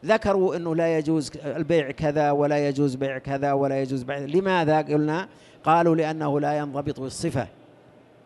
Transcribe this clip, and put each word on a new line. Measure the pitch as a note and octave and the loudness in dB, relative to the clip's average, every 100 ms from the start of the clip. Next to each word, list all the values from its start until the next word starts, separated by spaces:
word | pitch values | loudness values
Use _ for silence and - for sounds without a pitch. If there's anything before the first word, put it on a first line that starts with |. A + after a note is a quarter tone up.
| D#3+ | 0
ذكروا | A3 G3+ G3 F#3 E3+ | 2 2 2 2 0
أنه | E3+ D#3+ | -2 0
لا | E3 D#3+ | 2 0
يجوز | D3+ D#3+ B2+ D3+ D3 | 0 -2 -2 -8 -8
البيع | D3 D3+ E3 C3+ | -4 2 2 0
كذا | - D#3 D3+ D3 | -2 -2 2 2
ولا | C#3+ D3 D3 C#3+ | 2 2 2 0
يجوز | C3+ C#3+ C3 | 2 0 0
بيع | C#3 C3 | -4 -4
كذا | C#3 C#3 C#3+ | -6 -2 0
ولا | C#3 C#3 C3+ | 0 0 0
يجوز | C3 C3+ | -2 -4
بيع، | B2+ C#3+ | -6 -6
لماذا | C#3 F3 F#3+ F#3 D3+ D#3 | -2 0 2 2 4 2
قلنا؟ | C#3+ D3+ D3+ E3 G3 - - - | 2 0 0 -2 -6 -14 -20 -4
قالوا: | D#3 E3+ E3+ D#3+ | 2 4 4 2
"لأنه | D#3 D#3+ D3 D3 | 0 -2 -2 0
لا | D3 D3+ | 0 -2
ينضبط | C#3+ C#3 C#3+ C3+ | -4 -6 -6 -6
بالصفة"، | C3 - E3 C3+ F#2+ - - - - - - - | -8 -6 -4 -4 -6 -10 -20 -20 -20 -20 -20 -20